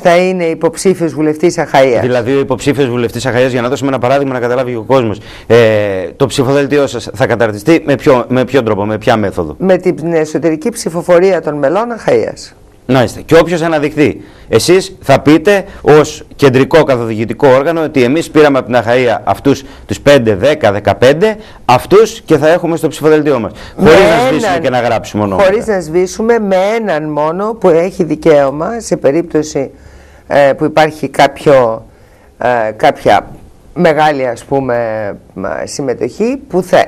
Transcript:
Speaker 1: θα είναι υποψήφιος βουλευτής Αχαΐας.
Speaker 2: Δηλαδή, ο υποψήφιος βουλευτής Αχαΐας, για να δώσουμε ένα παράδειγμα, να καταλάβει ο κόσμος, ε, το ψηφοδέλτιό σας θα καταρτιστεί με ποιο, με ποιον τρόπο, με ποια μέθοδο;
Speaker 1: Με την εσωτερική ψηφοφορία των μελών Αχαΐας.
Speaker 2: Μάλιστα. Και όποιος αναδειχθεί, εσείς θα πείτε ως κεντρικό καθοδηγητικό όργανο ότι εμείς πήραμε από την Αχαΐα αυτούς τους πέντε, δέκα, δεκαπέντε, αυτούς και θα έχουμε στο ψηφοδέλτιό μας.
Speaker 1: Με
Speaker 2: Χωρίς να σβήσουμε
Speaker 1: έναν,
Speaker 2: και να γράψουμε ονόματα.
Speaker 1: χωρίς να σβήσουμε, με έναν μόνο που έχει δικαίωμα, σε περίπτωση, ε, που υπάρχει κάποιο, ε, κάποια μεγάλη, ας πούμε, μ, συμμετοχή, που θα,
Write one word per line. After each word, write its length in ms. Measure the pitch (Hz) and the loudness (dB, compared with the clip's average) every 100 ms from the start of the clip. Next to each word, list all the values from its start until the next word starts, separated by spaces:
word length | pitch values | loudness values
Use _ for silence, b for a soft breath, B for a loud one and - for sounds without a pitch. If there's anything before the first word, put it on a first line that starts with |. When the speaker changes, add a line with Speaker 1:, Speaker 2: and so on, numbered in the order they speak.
Speaker 1:
θα 140 | 180 170 | 0 2
είναι 280 | 185 185 | 0 -2
υποψήφιος 680 | 170 160 165 160 196 180 165 | -4 -2 -4 -2 -2 0 -2
βουλευτής 460 | 131 156 151 175 170 | -2 -2 0 -2 -2
Αχαΐας. 420 | 147 143 135 113 | -2 2 2 2
Speaker 2:
Δηλαδή, 320 | 123 123 113 | 0 -2 0
ο 40 | 139 | -2
υποψήφιος 500 | 135 127 143 139 135 | -2 -4 -2 0 0
βουλευτής 380 | 120 117 120 127 | -2 -4 -4 -4
Αχαΐας, 220 | 117 127 | 0 0
για 120 | 123 | 0
να 60 | 120 | -4
δώσουμε 200 | 131 139 | -4 -4
ένα 100 | 131 | -2
παράδειγμα, 340 | 120 139 139 | 0 0 -2
να 60 | 127 | -4
καταλάβει 340 | 120 123 127 | -2 -2 -4
ο 80 | 120 | -6
κόσμος, 380 | 104 131 113 101 B B B | 0 0 0 -4 B B B
ε, 100 | 117 113 107 104 95 85 - | 4 4 2 0 -4 -6 -4
το 100 | 127 | -4
ψηφοδέλτιό 600 | - 123 143 139 143 135 | 0 0 0 0 0 0
σας 220 | 120 - | -4 -10
θα 120 | 107 - | -4 -2
καταρτιστεί 560 | 110 113 104 147 165 - | 0 0 -2 0 0 2
με 80 | 139 | 0
ποιο, 280 | 151 127 113 | 2 2 2
με 160 | 127 | -2
ποιον 200 | 123 139 | 0 0
τρόπο, 200 | 113 101 | 0 -2
με 140 | 104 110 | -2 -4
ποια 180 | 117 113 | 0 0
μέθοδο; 380 | 101 92 80 73 | 0 -4 -6 -4
Speaker 1:
Με 180 | 185 180 | 0 0
την 360 | 185 160 165 | 0 -4 -2
εσωτερική 560 | 165 156 156 165 156 240 | -2 -2 -2 -2 -2 -6
ψηφοφορία 680 | 240 196 165 165 175 190 175 | -6 -8 -6 2 2 4 0
των 120 | 151 | -4
μελών 320 | 147 139 185 240 220 | -2 -2 -2 -4 -6
Αχαΐας. 540 | - 123 98 - - - - _ - | 0 0 0 -8 -18 -20 -20 _ -2
Speaker 2:
Μάλιστα. 340 | 127 113 - | 0 0 -4
Και 160 | - 160 | 2 4
όποιος 260 | 160 175 | 4 0
αναδειχθεί, 580 | 165 156 147 151 135 - B B B | -2 -2 -2 0 0 -2 B B B
εσείς 480 | 110 - 185 - - | -2 2 2 0 -10
θα 180 | - 131 | 0 2
πείτε 440 | - 160 165 202 175 B | 4 2 4 0 -2 B
ως 420 | - 151 143 - - - | 4 4 4 -4 -14 0
κεντρικό 460 | 139 123 135 165 | 2 2 4 4
καθοδηγητικό 640 | 139 123 117 107 113 107 143 | 4 0 -2 -6 -6 0 2
όργανο 340 | 131 143 165 | 4 2 -2
ότι 200 | 151 143 | -2 0
εμείς 280 | 120 156 156 | 0 0 0
πήραμε 280 | 156 151 135 | 4 4 2
από 80 | 120 | 0
την 40 | 120 | -2
Αχαΐα 340 | 113 123 123 104 | 2 0 2 -2
αυτούς 380 | - 98 143 131 - B - | -2 -2 0 -2 -4 B -10
τους 140 | 104 | -4
πέντε, 340 | - 143 113 | 4 4 4
δέκα, 380 | 98 127 151 110 | 0 0 2 0
δεκαπέντε, 640 | 101 101 95 123 151 214 214 B B | 0 -2 2 2 2 0 -2 B B
αυτούς 560 | - 123 - 196 220 - | 0 0 4 4 4 0
και 120 | - 156 | -2 2
θα 120 | 156 | 2
έχουμε 280 | 170 165 165 | 2 0 -2
στο 120 | 151 | -4
ψηφοδέλτιό 520 | 120 147 156 147 131 | -2 2 2 2 -2
μας. 120 | 101 - B - | -4 -10 B 0
Speaker 1:
Με 140 | 156 | 4
Speaker 2:
Χωρίς 180 | 190 196 | 6 4
να 80 | 226 254 | 2 0
σβήσουμε 180 | - 208 | 0 -2
Speaker 1:
έναν, 120 | 170 | -2
Speaker 2:
και 100 | 156 | -2
να 100 | 127 | 0
γράψουμε 420 | 120 110 - 104 | 0 -2 -4 -4
ονόματα. 260 | 101 95 190 | -2 2 2
Speaker 1:
χωρίς 160 | 208 220 | 2 -2
να 140 | 196 | -4
σβήσουμε, 580 | 156 170 185 185 220 233 | -2 -2 -2 -4 -2 0
με 180 | 202 185 196 226 | 0 0 0 -2
έναν 300 | 214 151 156 | -2 -4 -4
μόνο 440 | 147 151 175 208 | -4 -2 -2 -6
που 140 | 226 190 | -2 2
έχει 360 | 160 185 185 | 2 0 -4
δικαίωμα, 760 | 165 156 160 147 139 147 175 233 | -4 -2 2 4 2 -2 -6 -8
σε 160 | 214 175 | -6 -2
περίπτωση, 760 | 127 160 165 156 151 151 127 b b b b b - | 0 0 -2 -4 -4 -6 -8 b b b b b -4
ε, 260 | 139 139 131 | 2 2 2
που 80 | |
υπάρχει 440 | 151 156 156 156 139 | -2 0 0 -2 -8
κάποιο, 800 | - 143 - - 135 117 113 - b b b b - | 0 0 0 2 4 4 -2 -10 b b b b -6
ε, 320 | 123 120 110 107 | -2 -2 -2 0
κάποια 500 | 151 127 131 101 - - - - - | 0 2 2 2 0 -14 -20 -20 -14
μεγάλη, 520 | - 170 151 156 143 127 | -2 0 2 0 0 -4
ας 180 | 117 | -6
πούμε, 320 | - 139 131 120 113 110 104 - - | -4 -4 -2 -2 -2 -4 -6 -10 -14
μ, 80 | - 95 65 | -10 -8 -6
συμμετοχή, 720 | 65 - 135 117 123 - 226 277 - | -8 -8 -6 -4 -6 -4 -4 -4 -6
που 140 | 175 | -4
θα, 220 | 180 165 | 0 0